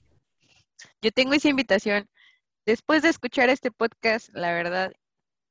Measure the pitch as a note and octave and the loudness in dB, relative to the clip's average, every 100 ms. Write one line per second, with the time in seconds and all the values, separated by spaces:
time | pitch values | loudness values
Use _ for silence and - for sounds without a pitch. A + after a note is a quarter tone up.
0 | - _ _ _ _ _ _ - - _ | 6 _ _ _ _ _ _ -20 -20 _
1 | A3 A#3+ C4 C#4+ D4+ C4+ B3+ F#3+ G#3+ G3+ | -2 0 0 2 2 0 0 0 0 -4
2 | G3+ _ _ _ _ _ - A#3 - D#4 | -4 _ _ _ _ _ -2 -2 0 2
3 | D#4 D#4 B3 - B3 B3+ B3 - A3+ - | 2 -2 -4 0 2 2 -4 -4 -6 -4
4 | A3+ A3 - - F3 E3+ E3+ F3+ F#3 - | -4 -4 -6 -8 -4 -4 -4 -4 -6 -8
5 | _ _ _ _ _ | _ _ _ _ _